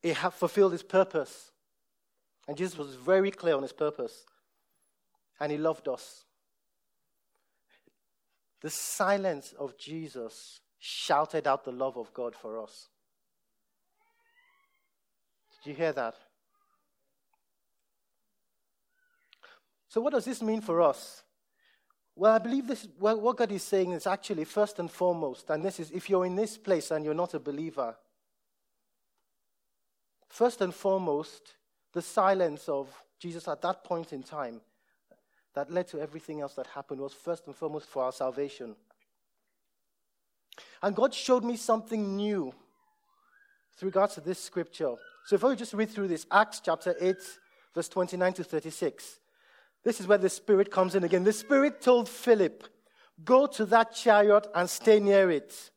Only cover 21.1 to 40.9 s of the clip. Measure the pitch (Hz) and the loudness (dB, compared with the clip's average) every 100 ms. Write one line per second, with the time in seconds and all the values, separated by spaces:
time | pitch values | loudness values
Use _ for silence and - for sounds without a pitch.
21.1 | - _ _ _ _ _ _ _ _ _ | -20 _ _ _ _ _ _ _ _ _
22.1 | - 202 220 226 269 247 254 208 160 202 | 2 4 4 2 -4 -2 -8 -8 -2 0
23.1 | 220 220 240 226 196 - 196 185 175 196 | 2 0 0 0 -2 -2 0 0 0 0
24.1 | 196 - 180 156 - 208 - 170 - 180 | 0 -2 -4 -2 2 2 2 -8 2 4
25.1 | 170 151 127 - 156 185 190 156 175 - | 4 0 -6 -4 -2 -2 -4 -8 -8 2
26.1 | 190 180 185 220 - - 175 - 156 151 | 2 2 0 -2 -4 0 0 2 -4 -2
27.1 | 156 175 156 135 143 160 147 120 113 _ | -2 -2 -4 -6 -6 -6 -4 -6 -6 _
28.1 | _ _ _ _ _ _ _ _ _ _ | _ _ _ _ _ _ _ _ _ _
29.1 | _ _ _ _ _ _ _ _ _ _ | _ _ _ _ _ _ _ _ _ _
30.1 | _ _ - 240 240 190 165 196 190 180 | _ _ 0 0 0 -6 -2 -2 0 0
31.1 | 147 160 - _ _ _ _ _ 175 170 | -2 -4 -16 _ _ _ _ _ -8 -4
32.1 | - 190 190 175 151 - 143 135 - _ | 2 4 4 2 -2 -6 -6 -6 -14 _
33.1 | _ 175 165 160 147 175 185 - 170 165 | _ -12 -10 -10 -6 -4 -6 -6 -6 -6
34.1 | 143 131 151 127 117 _ _ _ _ _ | -12 -12 -10 -10 -10 _ _ _ _ _
35.1 | _ _ _ _ - 139 170 175 156 151 | _ _ _ _ -8 -4 -4 -6 -8 -10
36.1 | 156 - 151 143 - 127 143 - 135 139 | -12 -12 -10 -10 -10 -12 -12 -12 -10 -10
37.1 | - - 165 - 139 160 151 - 139 127 | -10 -8 -8 -10 -10 -8 -8 -10 -4 -4
38.1 | 127 131 127 143 - 120 107 _ _ _ | -2 -4 -4 -8 -8 -16 -16 _ _ _
39.1 | _ _ _ _ _ _ _ _ _ _ | _ _ _ _ _ _ _ _ _ _
40.1 | _ _ _ _ - - - 196 | _ _ _ _ -20 -20 -6 -4